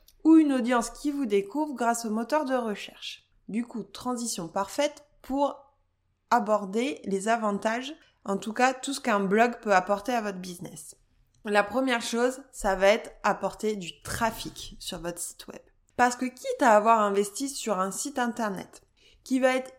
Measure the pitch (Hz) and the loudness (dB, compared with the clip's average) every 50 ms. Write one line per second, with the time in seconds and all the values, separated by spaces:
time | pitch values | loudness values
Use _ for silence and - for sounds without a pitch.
0 | _ _ _ _ - 311 320 320 311 285 269 254 220 240 254 240 226 - - - | _ _ _ _ 6 8 8 8 8 6 4 2 2 2 2 2 0 0 -6 -6
1 | - 294 285 285 277 214 202 202 196 - - 294 311 302 269 233 240 233 233 233 | -6 -4 -4 -2 -2 0 2 0 0 0 -2 -4 -4 -2 -2 -2 0 0 0 0
2 | - 220 214 226 233 226 294 311 302 262 262 254 - - - - - - - - | -2 -4 -4 -4 -2 0 0 -2 0 0 -2 -2 -2 -2 -6 -6 -8 -14 -16 -16
3 | - - - - _ _ _ _ _ - 185 226 233 - - 226 196 - - - | -16 -16 -16 -16 _ _ _ _ _ -8 -6 -6 -6 -6 -8 -10 -10 -12 -14 -10
4 | - 247 247 233 240 220 - - 170 165 - 196 196 196 - - 285 302 294 - | -8 -6 -6 -4 -4 -6 -6 -6 -8 -6 -4 -6 -6 -4 -2 -2 -2 -2 -2 -6
5 | - _ _ _ - - 262 277 285 269 - - - _ _ _ _ _ _ _ | -20 _ _ _ -10 -6 -2 0 0 0 -2 -6 -16 _ _ _ _ _ _ _
6 | _ _ _ _ _ - 226 - 208 202 214 202 202 190 190 226 247 285 302 - | _ _ _ _ _ 0 2 2 4 4 2 0 0 -2 -2 -2 -2 -2 -4 -6
7 | - 196 190 190 190 220 233 233 220 208 202 196 - 220 226 247 262 277 320 - | -6 -4 -4 -2 0 0 0 0 0 0 -2 0 0 -2 -2 -2 -4 -8 -12 -16
8 | _ _ _ _ - - 196 196 - 226 214 - 247 262 262 262 - 277 277 - | _ _ _ _ -6 -4 -4 -4 -4 -4 -2 2 2 2 2 0 -4 -8 -8 -6
9 | - 254 214 202 196 190 202 220 233 240 233 - - 214 196 185 185 - 202 202 | -2 0 0 0 2 2 4 4 4 4 2 -2 0 2 4 4 4 2 0 -2
10 | - - 247 233 214 208 190 185 185 185 175 - 165 156 - - - - - _ | -2 -2 -2 -2 -2 -4 -6 -8 -10 -12 -12 -14 -14 -16 -16 -16 -18 -18 -20 _
11 | _ _ _ _ _ _ _ _ - 214 208 208 202 202 202 254 262 262 247 233 | _ _ _ _ _ _ _ _ -4 0 2 2 2 2 0 -2 0 0 0 -2
12 | 226 - 233 233 240 262 262 285 - _ - - - 208 190 190 190 196 214 - | -2 -2 -2 0 0 0 0 -4 -12 _ -10 -4 -2 0 2 4 6 6 6 4
13 | - - - - - 208 196 196 202 190 - - - 214 214 202 175 160 - _ | 2 -6 -10 -4 0 0 0 0 -2 -6 -4 -4 -4 -4 -4 -4 -6 -10 -12 _
14 | - - - - - - 226 - - - - - - - - - - - 190 165 | -10 -8 -4 -2 -2 -2 -2 -4 -8 -12 -12 -12 -14 -14 -14 -14 -12 -10 -10 -8
15 | - 175 170 175 - - - - - - - - - _ _ _ _ _ _ - | -8 -8 -8 -8 -10 -12 -12 -14 -18 -18 -18 -20 -20 _ _ _ _ _ _ 2
16 | 247 247 247 - 254 254 - - - 539 494 - 285 247 214 214 208 226 226 220 | 2 2 2 0 -4 -6 -8 -8 -8 -8 -2 2 6 6 6 8 8 6 6 6
17 | 208 202 196 196 202 202 - - 269 269 277 - - 220 202 185 190 196 190 208 | 4 4 2 2 0 0 -2 -6 -8 -6 -8 -6 -4 -2 -2 0 -2 -2 -4 -6
18 | - 285 285 262 240 240 220 - 226 208 190 175 - - - - _ _ _ _ | -8 -6 -4 -2 -2 -2 -2 -2 -4 -4 -4 -6 -10 -14 -18 -20 _ _ _ _
19 | _ _ _ _ - - 254 262 262 254 254 262 254 - - | _ _ _ _ -6 -2 0 4 4 4 4 2 -2 -6 -12